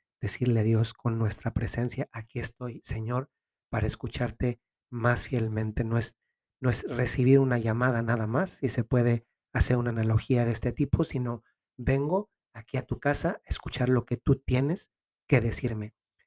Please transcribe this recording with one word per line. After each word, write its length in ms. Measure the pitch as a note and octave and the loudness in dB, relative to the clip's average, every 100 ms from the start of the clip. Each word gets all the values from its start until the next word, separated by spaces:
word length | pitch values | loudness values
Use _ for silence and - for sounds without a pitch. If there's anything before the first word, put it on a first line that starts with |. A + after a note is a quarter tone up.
| _ _ | _ _
decirle 420 | G#2 - B2 A2+ | -8 -2 2 2
a 20 | |
Dios 320 | G#2+ A2+ A2 | 4 4 2
con 240 | - A#2+ A2+ | -2 -2 0
nuestra 340 | A2 - A#2 | 0 -2 -4
presencia: 560 | - - - A#2+ B2 - | -4 -2 -2 -4 -4 -8
"Aquí 280 | A2+ G#2+ A#2 | -10 -12 -10
estoy, 420 | A2 - B2 A2+ | -10 -8 -12 -10
Señor, 460 | - A2 A2 B2 C#3 _ _ _ _ | -8 -6 -4 -4 -6 _ _ _ _
para 180 | A2+ A2 | -2 -2
escucharte 760 | - A#2 - A#2+ - B2 A#2 _ _ _ | -2 -6 -4 -4 -2 -4 -4 _ _ _
más 400 | A#2+ A#2+ A#2+ - | -2 0 0 -2
fielmente". 560 | B2 A2 A2 A2 G#2+ | -2 -2 -2 -2 -2
No 140 | A2+ A#2 | -2 0
es, 180 | A2+ - _ _ _ _ | -2 -6 _ _ _ _
no 120 | B2+ | 0
es 140 | A#2 - | 0 -2
recibir 500 | A#2+ A#2+ - B2 C3+ | -2 0 2 6 6
una 200 | C3 A#2+ | 6 2
llamada 420 | A2+ A2+ B2+ A#2 | 0 0 2 2
nada 260 | A#2 A#2 G#2+ | 0 0 0
más, 220 | B2 F#3+ | 0 -2
si 220 | - C3 | -2 -2
se 120 | - | -2
puede 440 | A2+ B2+ A#2+ A#2 - _ _ | 0 2 4 2 -2 _ _
hacer 240 | C3 - B2 | -2 2 2
una 140 | A#2+ | 0
analogía 560 | A2+ A2+ A2 - B2 A#2 | 0 2 2 2 2 2
de 60 | |
este 200 | A2+ B2 | 0 -2
tipo, 320 | - C#3 - | -2 0 0
sino 400 | D#3+ C3 B2 A#2 - _ _ - | 0 -2 -4 -6 -10 _ _ -6
vengo 540 | A#2+ C3+ D3 F#3 G#3+ _ _ | 0 0 2 0 -2 _ _
aquí 240 | - - C3 | -20 -8 -8
a 80 | - | -6
tu 120 | - | -4
casa 440 | C#3+ C#3+ E3+ - | -2 0 -2 -4
a 40 | - | -6
escuchar 400 | - - - B2 | -8 -6 -2 0
lo 160 | B2 A#2 | 2 0
que 100 | A#2 | -2
tú 200 | - C3+ | 0 0
tienes 540 | - B2+ C#3 F3+ - _ _ _ - | 0 0 0 -4 -8 _ _ _ 0
que 160 | C3 | 2
decirme. 520 | A2+ - A#2+ A2 G#2+ - _ _ | 2 -2 -4 -4 -8 -12 _ _